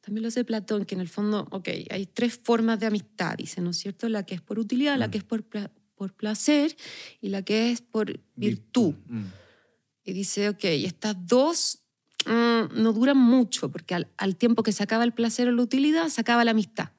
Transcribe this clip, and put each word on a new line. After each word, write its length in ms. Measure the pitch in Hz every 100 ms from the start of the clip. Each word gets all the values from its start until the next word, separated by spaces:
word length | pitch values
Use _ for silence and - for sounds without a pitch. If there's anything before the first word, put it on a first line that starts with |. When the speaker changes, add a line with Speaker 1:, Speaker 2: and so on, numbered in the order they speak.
Speaker 1:
también 220 | - 208
lo 40 | 226
hace 160 | 226
Platón, 400 | 247 220 202 208
que 120 | 196 185
en 40 |
el 60 | 175
fondo, 400 | - 208 208 -
ok, 180 | 196 175 - -
hay 140 | 190 196
tres 300 | - 240 233
formas 340 | - 233 226 220
de 60 | 220
amistad, 500 | 214 - - 170 165
dice, 240 | 165 -
¿no 80 | 175
es 80 | 175
cierto? 320 | 196 196 233
La 160 | 214 196
que 100 | 185
es 60 |
por 180 | _ 208
utilidad, 380 | 220 247 285 277
la 100 | 220
Speaker 2:
Mm. 40 |
Speaker 1:
que 60 | 214
es 40 |
por 200 | - 226
pla-, 280 | - 208 202 _ _ _
por 160 | 196
placer 640 | _ 214 214 - 294 294 - - - - -
y 80 | 202
la 140 | 196
que 280 | 190 214 233
es 80 | 240
por 380 | _ 220 214 - _ -
virtud. 600 | 208 113 - - 196 - -
Speaker 2:
Mm. 140 | 117 98 95 - _ _ _ _ _ -
Speaker 1:
Y 60 |
dice, 380 | 190 196 - 202
ok, 160 | 196 190
estas 500 | 156 165 - 214 196 175
dos, 580 | 240 294 339 - - _ _ _ _ -
mm, 560 | 226 233 233 220 -
no 100 | 220
duran 240 | 220 254 277
mucho, 540 | 240 262 240 - -
porque 240 | - - 175
al, 140 | - -
al 180 | 196 185
tiempo 280 | 240 226
que 100 | 220
se 100 | 208
acaba 220 | 202 226 240
el 80 |
placer 340 | 233 233 226 247
o 40 |
la 80 | 240
utilidad, 480 | 247 262 285 311 330
se 100 | -
acaba 240 | 226 240
la 80 | 233
amistad. 380 | 220 196 - -